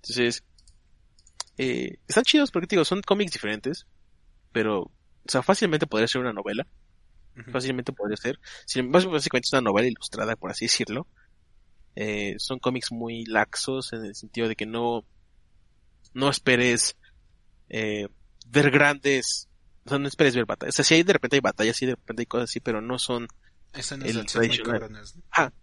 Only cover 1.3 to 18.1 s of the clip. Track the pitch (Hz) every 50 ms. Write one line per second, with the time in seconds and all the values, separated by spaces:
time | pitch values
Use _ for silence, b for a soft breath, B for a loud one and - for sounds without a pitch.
1.3 | _ _ - - _ - 135 131 120 123 127 - - _ _ _ - - 269 -
2.3 | - 302 285 262 - 175 170 - - 180 156 - 185 196 202 - 196 202 208 170
3.3 | - - - 104 107 107 - 131 160 - - _ _ _ _ _ _ _ _ -
4.3 | _ _ _ _ _ 113 107 110 104 95 - - _ _ _ _ _ _ _ -
5.3 | - 131 123 - 196 - 226 185 156 151 165 151 - 110 113 117 - 131 127 123
6.3 | 110 101 101 101 104 113 - - - - _ _ _ _ _ _ _ - - -
7.3 | - 123 120 - 123 131 123 135 131 123 123 - - - 104 104 107 - - 117
8.3 | 139 - B B B B B B - 131 127 123 135 175 185 190 170 151 135 -
9.3 | - 127 120 - - 135 123 110 98 104 117 127 113 - - - - 110 104 110
10.3 | 113 - - 90 - - 113 117 - - 113 - 104 127 175 _ _ b b b
11.3 | _ _ _ _ _ - _ _ - _ - - _ - 107 107 104 104 104 101
12.3 | 104 107 - - 135 127 - 127 127 127 - - 120 117 117 117 117 113 117 110
13.3 | 110 110 107 - - - - - 131 131 127 - - 113 110 98 104 - - 110
14.3 | - 120 117 113 110 - 107 110 113 117 117 120 120 113 - _ _ _ _ _
15.3 | _ _ _ _ _ _ _ _ _ _ _ _ _ _ - - - 127 135 143
16.3 | 139 - - - 127 120 123 123 120 117 - - - _ b b b - _ _
17.3 | _ _ _ _ _ _ _ _ - 110 110 107 107 104 101 101